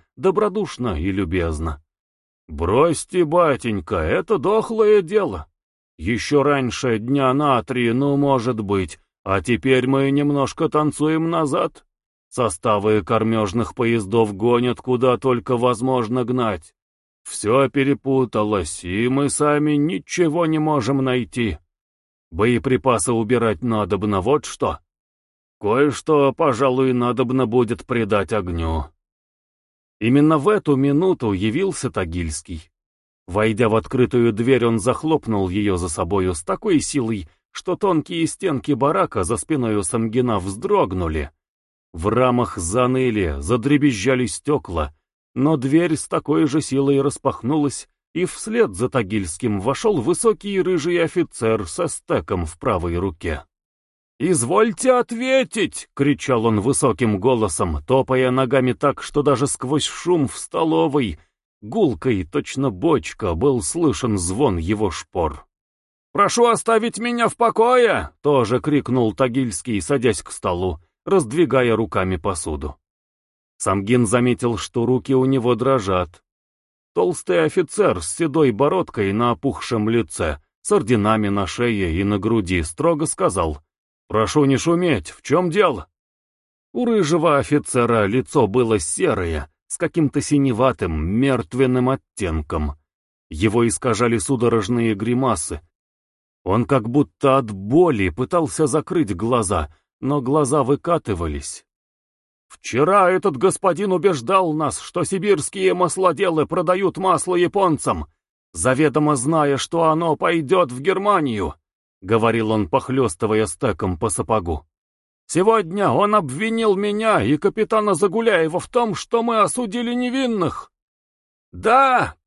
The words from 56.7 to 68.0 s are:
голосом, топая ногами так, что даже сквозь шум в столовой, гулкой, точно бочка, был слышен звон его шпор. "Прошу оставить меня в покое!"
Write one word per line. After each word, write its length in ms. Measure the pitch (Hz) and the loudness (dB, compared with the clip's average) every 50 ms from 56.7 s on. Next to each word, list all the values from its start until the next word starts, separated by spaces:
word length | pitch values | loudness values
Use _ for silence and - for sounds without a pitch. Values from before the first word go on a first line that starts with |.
| - - 151 123 98 - 123 110 104 92 | 0 2 2 0 2 2 0 0 0 2
голосом, 640 | 98 131 127 110 110 92 - - 101 85 76 73 - | 2 2 2 2 0 0 -2 -2 -2 -2 -4 -4 -2
топая 460 | - 131 135 123 - 131 131 127 127 | 2 2 2 2 2 0 2 2 2
ногами 420 | 127 135 135 117 139 135 127 127 120 | 2 0 0 2 2 2 2 0 0
так, 300 | - 151 139 - - - | 0 -2 -2 -2 -4 -8
что 180 | - - 147 | -4 -2 0
даже 260 | 127 143 135 110 143 | 2 2 2 2 0
сквозь 380 | 131 - - 127 127 156 143 - | -2 -4 -4 -4 -2 -2 -2 -2
шум 420 | - - - - 170 180 160 135 | -4 -6 -6 -2 0 0 2 0
в 100 | 107 - | -2 -4
столовой, 840 | - - - - 165 165 156 160 165 165 151 131 147 120 95 71 - _ _ _ _ _ _ _ _ | -8 -12 -8 -4 -2 0 2 2 2 2 2 0 0 -2 -2 -4 -8 _ _ _ _ _ _ _ _
гулкой, 640 | 104 107 190 226 190 135 107 - - 131 110 95 85 | -14 -6 0 2 2 2 0 0 0 0 0 0 -2
точно 480 | - - 143 - - - 131 139 123 | -4 -4 -6 -6 -4 -4 -2 -2 -2
бочка, 640 | 95 87 120 170 151 117 - - - - 113 90 82 | -2 -2 0 2 2 0 0 -4 -8 -6 -4 -2 -2
был 260 | 80 127 143 131 113 | 0 2 2 2 0
слышен 560 | - - - 170 170 139 104 - 131 113 104 | -2 -4 -2 0 0 0 0 0 -2 -2 0
звон 400 | 95 82 87 92 127 147 120 90 | -2 -2 -2 -2 0 0 0 0
его 320 | 85 80 92 107 104 107 90 | 0 -2 -2 -2 0 -2 -2
шпор. 560 | - - - _ - 92 82 73 - - - _ _ _ _ _ _ _ _ _ _ _ _ _ - | -4 -6 -12 _ -4 -4 -2 -2 -4 -8 -16 _ _ _ _ _ _ _ _ _ _ _ _ _ -2
"Прошу 340 | 180 202 - - 233 240 | 0 0 2 2 4 4
оставить 500 | 233 226 - - 226 226 220 233 233 - | 4 2 2 0 2 2 2 2 -2 -4
меня 300 | 196 233 240 240 240 233 | -6 -6 -4 -2 0 -2
в 80 | - - | -2 0
покое!" 720 | - 233 226 - 220 226 247 254 247 240 208 156 107 | 0 0 2 2 2 2 4 4 4 4 4 2 0